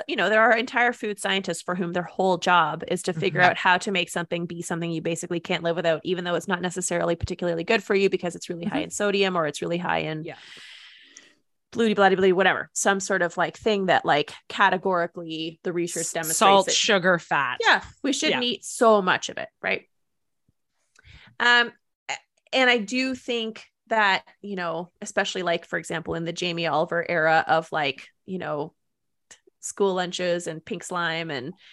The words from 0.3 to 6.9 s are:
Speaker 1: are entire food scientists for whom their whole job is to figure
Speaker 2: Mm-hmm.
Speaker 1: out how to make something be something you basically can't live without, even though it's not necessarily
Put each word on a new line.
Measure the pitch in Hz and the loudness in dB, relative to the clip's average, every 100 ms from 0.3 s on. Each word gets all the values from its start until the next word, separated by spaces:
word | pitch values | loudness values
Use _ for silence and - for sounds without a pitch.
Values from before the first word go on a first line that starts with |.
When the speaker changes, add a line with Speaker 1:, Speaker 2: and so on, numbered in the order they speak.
| 220 | 6
Speaker 1:
are | 233 226 | 6 4
entire | 240 240 240 | 2 0 0
food | 233 214 202 | 0 -6 -4
scientists | 196 190 190 170 | -2 -2 -2 -6
for | - 180 | -4 -4
whom | 175 | -2
their | 175 | -4
whole | 170 - 190 175 | -6 0 2 2
job | 185 175 151 165 - | 4 4 4 0 -4
is | 180 | -4
to | - | -2
figure | 160 196 165 | -2 0 4
Speaker 2:
Mm-hmm. | 180 | 4
Speaker 1:
out | - | 4
how | 190 180 | 2 2
to | 214 | 2
make | 185 170 | -2 -2
something | 175 170 175 175 | -4 -4 -4 -6
be | 170 | -8
something | 170 170 170 | -6 -4 -4
you | 160 | -4
basically | 165 165 175 170 | -4 -6 -4 -6
can't | - 175 | -4 -2
live | 170 170 | -2 0
without, | 170 156 | 0 0
even | 165 180 | -2 -4
though | 180 175 | -2 -4
it's | 202 | 0
not | 175 | -2
necessarily | 180 185 - | -2 -4 -4